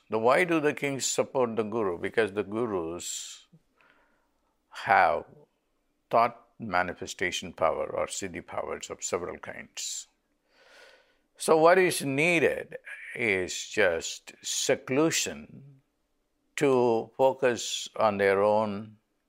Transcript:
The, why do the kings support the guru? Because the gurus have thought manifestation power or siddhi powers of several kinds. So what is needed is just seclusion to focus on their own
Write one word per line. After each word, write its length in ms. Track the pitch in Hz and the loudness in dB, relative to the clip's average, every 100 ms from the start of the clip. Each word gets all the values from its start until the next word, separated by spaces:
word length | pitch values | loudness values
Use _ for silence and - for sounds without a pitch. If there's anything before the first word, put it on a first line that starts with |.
| - | -6
The, 80 | 107 | 0
why 240 | 117 160 | 4 4
do 160 | 180 165 | 4 2
the 160 | 147 | 0
kings 320 | - 143 135 - | -2 -4 -4 -2
support 480 | - 117 135 120 | -2 -2 0 0
the 80 | 110 | -2
guru? 340 | 107 113 98 85 | -2 -2 -2 -2
Because 360 | 95 - 104 | -2 0 0
the 100 | 101 | -2
gurus 1040 | 95 110 120 95 82 87 - - - - _ 160 _ _ _ _ _ _ _ _ _ _ _ | -4 -4 -2 -4 -4 -8 -10 -10 -12 -18 _ _ _ _ _ _ _ _ _ _ _ _ _
have 560 | - 95 98 85 80 - - _ _ _ _ _ _ - | -6 2 4 4 2 -6 -18 _ _ _ _ _ _ -2
thought 300 | 117 117 - _ - | 2 2 -2 _ -14
manifestation 920 | 113 90 90 - - - 90 - 90 | -4 -2 -2 -6 -12 -4 -4 -4 -8
power 340 | - 80 69 - | -2 0 0 -4
or 220 | - 80 | -4 -6
siddhi 360 | - 95 90 | -6 -8 -10
powers 460 | - - - - - | -10 -10 -8 -10 -12
of 140 | - | -10
several 340 | - 90 85 78 | -6 -6 -6 -10
kinds. 680 | - - - - - - - _ _ _ _ _ _ - - _ _ _ _ - | -12 -14 -16 -14 -12 -12 -16 _ _ _ _ _ _ -20 -20 _ _ _ _ -4
So 200 | - 160 | 2 6
what 220 | 165 185 | 8 8
is 240 | 180 - | 4 2
needed 760 | 139 135 170 165 110 - - - - - - | -2 0 2 4 2 0 -6 -14 -16 -16 -12
is 540 | - 117 95 90 - - | -4 0 0 -2 -6 -4
just 600 | 110 95 82 - - - - | 2 2 2 -4 -10 -16 -14
seclusion 1200 | - - - 127 - 131 160 - - 78 - - 139 135 _ _ _ _ _ _ _ - | -8 -2 0 0 0 0 2 0 -4 -8 -16 -20 -20 -20 _ _ _ _ _ _ _ 0
to 540 | 143 127 123 113 110 - | 4 4 4 2 -2 2
focus 720 | 135 - 127 117 - - - - | 2 4 0 0 -4 -8 -6 0
on 200 | 110 101 | 0 4
their 240 | 98 98 | 4 4
own 540 | 104 107 107 101 110 107 _ _ | 4 2 0 -6 -12 -18 _ _